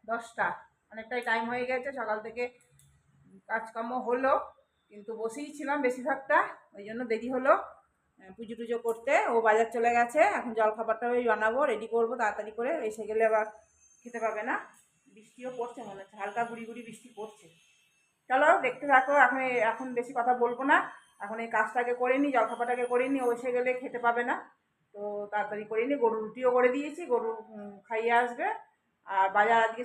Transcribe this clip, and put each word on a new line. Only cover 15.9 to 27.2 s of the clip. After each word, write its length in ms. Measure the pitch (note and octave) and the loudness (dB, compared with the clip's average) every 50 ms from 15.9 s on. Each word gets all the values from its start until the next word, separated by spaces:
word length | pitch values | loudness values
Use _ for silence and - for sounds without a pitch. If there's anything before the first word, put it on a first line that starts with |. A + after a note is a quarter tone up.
| G3 G3 | -14 -14
হচ্ছে, 140 | G3 - G#3 G#3+ | -16 -18 -12 -10
হালকা 220 | G3 G#3 G#3 A#3+ A#3 | -10 -6 -4 -4 -4
গুড়ি 200 | A3+ A3+ A3+ A3+ | -4 -4 -10 -12
গুড়ি 160 | A3 A#3 A#3+ A3+ A3+ | -12 -14 -14 -14 -16
বৃষ্টি 200 | - - - A#3+ - G3+ | -18 -20 -20 -20 -14 -14
পড়ছে। 280 | G#3+ G#3+ - - F3 D#3+ _ _ _ _ _ _ _ _ _ _ _ _ _ _ _ - | -14 -14 -14 -20 -20 -20 _ _ _ _ _ _ _ _ _ _ _ _ _ _ _ 0
চলো 180 | B3+ C#4 D4+ D#4+ F#4 - C4+ | 2 4 6 6 6 6 2
দেখতে 200 | B3 B3 - D4 | -2 -4 -4 2
থাকো। 260 | C#4+ C4+ C4 C4 C#4 C#4+ C#4+ B3+ | 6 6 6 6 6 6 6 6
এখন 120 | B3 C4+ C4 C4 B3+ | 6 6 2 0 0
এ-, 140 | B3 A#3 G#3+ A3+ | 2 2 2 0
এখন 140 | A3 - B3+ B3+ A#3+ | 0 -2 -6 -4 -4
বেশি 180 | A#3+ A#3+ - - A#3+ | -4 -4 -2 -2 0
কথা 140 | A#3 B3 B3 A#3+ | 2 2 2 2
বলবো 200 | A#3+ B3 A#3+ C4 C4+ | 2 0 0 -2 2
না, 120 | C#4+ D#4+ F#4+ - - - - - _ _ _ G3+ | 4 4 4 4 0 -8 -18 -20 _ _ _ -12
এখন 120 | G3+ A3 A3+ A3+ | -10 -8 -8 -6
এই 60 | A3+ - | -2 0
কাজটাকে 360 | G#3+ A3 G#3+ - B3 A#3+ B3 B3 B3 | 0 0 0 0 -2 0 0 0 0
করে 140 | B3 B3 C4 C#4 | 0 2 2 2
নিই, 80 | C#4+ C#4+ C4 | 2 2 4
জলখাবারটাকে 480 | A#3 G#3+ - A#3+ G#3+ A#3+ A#3 B3 B3 B3 A#3+ | 2 2 2 0 -2 -2 -2 0 -2 0 0
করে 140 | B3 B3 C4 C#4 | 0 0 2 0
নিই, 140 | C#4 C4 B3 | 0 0 0
ও 20 | A#3+ | 0
এসে 180 | A#3 A#3 B3+ B3+ B3 | 0 0 -2 -2 -2
গেলে 140 | B3 B3 B3+ B3 B3+ | 0 0 0 -2 -2
খেতে 180 | C4 - A#3+ A#3+ A#3+ | -6 -8 -8 0 0
পাবে 160 | A#3 A#3 A#3+ A#3+ B3+ | 0 2 2 0 -2
না। 40 | - - - - _ _ _ _ _ _ _ _ - | -2 -4 -6 -12 _ _ _ _ _ _ _ _ -14
তো 60 | G3+ G#3 G#3 G#3 G#3 G#3 G3+ | -10 -8 -8 -6 -8 -8 -4
তাড়াতাড়ি 320 | G#3 G#3 G3+ G#3 G#3 G#3 G#3+ G#3+ | -4 -4 -4 -4 -6 -10 -8 -4
করে 120 | A3 A3 A#3+ | -2 -2 0
নিই। 120 | C4+ C#4+ B3 A#3 | 0 0 2 2
গরু 120 | A3 A3 G#3+ | 2 2 0
রুটিও 300 | A3 G#3 - B3+ B3+ B3 B3 | -4 -6 -6 0 0 2 4
করে 120 | B3 B3 B3 | 6 4 4
দিয়েছি, 340 | B3+ C#4+ D4 D4+ C#4+ F4 F4 B3+ | 4 0 -4 -6 -8 -10 -4 -2
গরু, 180 | A#3+ A3 | 0 0